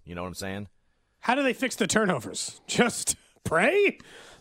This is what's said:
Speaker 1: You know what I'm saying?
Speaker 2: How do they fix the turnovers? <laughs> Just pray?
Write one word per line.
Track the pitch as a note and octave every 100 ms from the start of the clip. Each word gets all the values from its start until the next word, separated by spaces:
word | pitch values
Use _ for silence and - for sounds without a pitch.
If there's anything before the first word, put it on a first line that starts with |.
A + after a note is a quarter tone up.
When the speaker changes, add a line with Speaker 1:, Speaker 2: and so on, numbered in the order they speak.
| -
Speaker 1:
You | F2
know |
what | F2+
I'm | F2
saying? | F#2+ G2 G2+ _ _ _ _ _
Speaker 2:
How | - C4
do |
they | C4+
fix | A3 C4 -
the | G3
turnovers? | G#3+ G3+ D3 - - - -
<laughs> | -
Just | - A#3 - - - _ _
pray? | - D#3+ A#3 G4 G4+ - - - - -